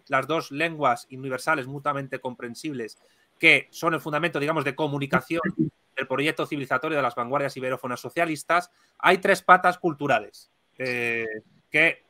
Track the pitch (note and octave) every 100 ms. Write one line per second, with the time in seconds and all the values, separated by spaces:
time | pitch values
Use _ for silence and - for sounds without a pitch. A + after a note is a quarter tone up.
0 | - C3+ C3 D#3+ - C#3 E3+ D#3 C3+ A#2+
1 | - C3 C3+ B2+ - D#3 B2+ C#3+ D3 C#3
2 | C3+ C3 B2+ A#2+ A#2+ A#2 D#3+ C3 A2 -
3 | _ _ _ - E3 C#3+ - - E3 D#3+
4 | D#3 D3 E3 D3 D3 D#3+ C#3 C3+ D3+ C#3
5 | C#3 C3 - E3 - - D#3 - _ -
6 | B2+ C3 D3+ D3 D3+ D3 B2+ C3 D#3 D3+
7 | B2+ B2 A#2+ C#3+ C#3 C3 B2+ C3 B2+ B2
8 | B2 - E3+ D3+ - E3+ - _ _ -
9 | D#3+ F#3 G3 F#3 - F3+ F3+ - F3 C#3+
10 | C#3+ A#2 G#2 - _ _ _ - B2+ B2
11 | A#2+ A#2 A2+ A2 - _ _ D3+ D#3+ -
12 | _